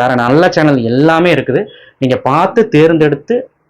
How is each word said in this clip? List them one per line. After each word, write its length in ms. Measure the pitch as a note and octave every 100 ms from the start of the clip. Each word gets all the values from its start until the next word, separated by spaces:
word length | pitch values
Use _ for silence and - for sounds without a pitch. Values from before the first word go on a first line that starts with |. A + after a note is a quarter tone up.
வேற 100 | B2
நல்ல 340 | B2 A#2+ D3 F3+
சேனல் 280 | F3 D3+ C3+
எல்லாமே 480 | A2+ B2+ D#3+ E3 F3
இருக்குது. 280 | C#3 C3 C#3 - - - _
நீங்க 180 | C3 B2+
பார்த்து 520 | B2+ D3+ F#3+ A#3 A3
தேர்ந்தெடுத்து 680 | D3+ D#3+ E3+ D3+ C#3 - A#3+ - _